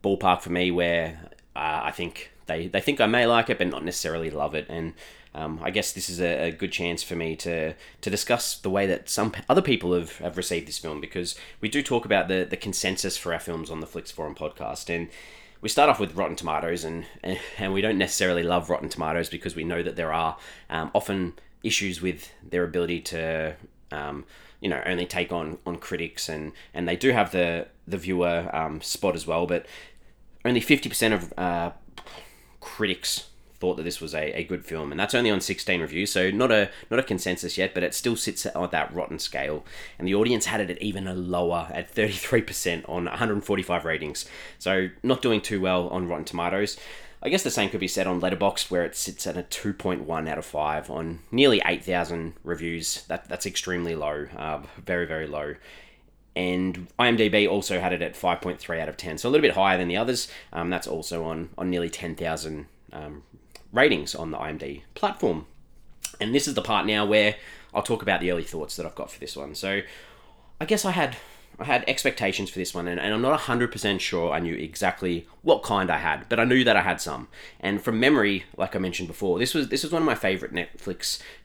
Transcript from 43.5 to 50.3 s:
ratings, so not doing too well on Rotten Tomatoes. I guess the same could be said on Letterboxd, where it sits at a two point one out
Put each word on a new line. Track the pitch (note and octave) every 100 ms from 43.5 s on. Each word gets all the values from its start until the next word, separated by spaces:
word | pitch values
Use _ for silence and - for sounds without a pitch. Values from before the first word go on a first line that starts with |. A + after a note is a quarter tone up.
| F#2+ F2+ F2
ratings, | E2 D#2+ D2+ C#2+ - - - -
so | F#2 F#2+ F#2 -
not | B2+ C3
doing | B2 G#2+
too | - G2+
well | F#2 F2+ F2
on | F#2 F2
Rotten | D#2+
Tomatoes. | D#2 E2+ F2 F#2+ G#2 - - - - -
I | -
guess | F#3
the | B2+
same | A#2 G2
could | G2+
be | F#2
said | G2 F#2
on | F2+
Letterboxd, | F#2 F#2 G2 - -
where | F2+ E2
it | -
sits | - - F#2
at | E2+
a |
two | - - G#2
point | G2 F#2+ F2
one | D2 D#2+
out | D#2+